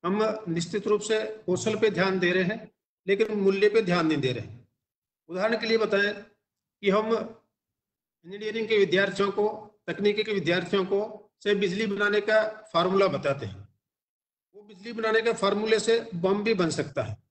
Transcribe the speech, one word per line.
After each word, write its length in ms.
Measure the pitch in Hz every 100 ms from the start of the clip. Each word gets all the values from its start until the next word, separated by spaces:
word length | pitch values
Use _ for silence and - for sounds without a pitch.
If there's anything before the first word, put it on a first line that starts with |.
हम 160 | 170 202 220 208 -
निश्चित 400 | 170 170 214 202
रूप 140 | 208
से 180 | - 220 214 - -
कौशल 300 | 180 220 214
पे 100 | 220
ध्यान 300 | 170 190 190
दे 120 | 175
रहे 120 | 180
हैं, 280 | 180 220 - _ _ _ -
लेकिन 240 | 196 220
मूल्य 380 | 214 196 196 208
पे 120 | 214
ध्यान 260 | 196 175 160
नहीं 100 | 151
दे 140 | 135
रहे 160 | 120 -
हैं। 200 | - _ _ _ _ _ _ _
उदाहरण 300 | 180 208 226
के 60 | 226
लिए 120 | 226
बताएं 360 | 214 196 202
कि 760 | 202 - _ _ _ _ _ 202
हम 240 | 196 220 226 226 - _ _ _ _ _ _ _ _ 165
इंजीनियरिंग 420 | 202 214 220 214
के 100 | 220
विद्यार्थियों 540 | 190 180 196 190 196
को, 160 | 190 208 220 - _ -
तकनीकी 360 | 170 208 208
के 100 | 214
विद्यार्थियों 520 | 202 160 175 175 202 190
को 440 | 202 214 - - _
से 120 | 202 196
बिजली 320 | 190 185 220
बनाने 340 | 202 208 208
का 200 | 202 214 214 - -
फार्मूला 340 | 170 180 190 190
बताते 380 | - 143 135 107
हैं। 220 | 92 - _ _ _ _ _ _ _ _
वो 80 | 202
बिजली 320 | 208 190 214
बनाने 280 | 226 220 220
के 120 | 226
फार्मूले 460 | 226 196 208 220 220
से 200 | 226 226 233 175
बम 280 | 185 202
भी 100 | 208
बन 160 | 214 170
सकता 340 | 151 135 -
है। 120 | 110 - _